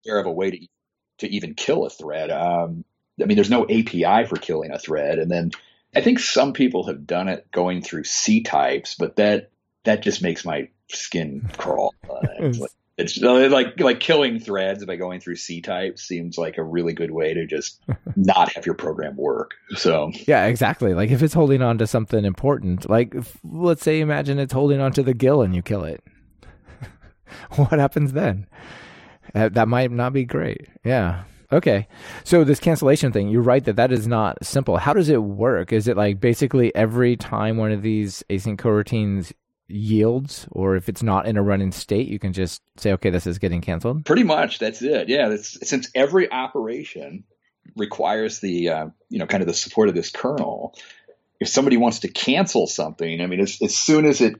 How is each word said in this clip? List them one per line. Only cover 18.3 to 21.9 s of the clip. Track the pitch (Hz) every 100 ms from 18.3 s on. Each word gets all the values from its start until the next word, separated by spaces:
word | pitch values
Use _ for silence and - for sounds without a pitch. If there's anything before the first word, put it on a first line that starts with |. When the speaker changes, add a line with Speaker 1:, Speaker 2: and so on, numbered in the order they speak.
| 92 85
Speaker 1:
have | 85
your | - 80
program | 82 76 73 69
work. | 71 67 - - _
So | 101 90 80 76 - -
Speaker 2:
Yeah, | 135 98
exactly. | 120 110 - 110
Like | 87 104
if | 127
it's | 151
holding | 170 151 135
on | 123 117
to |
something | 110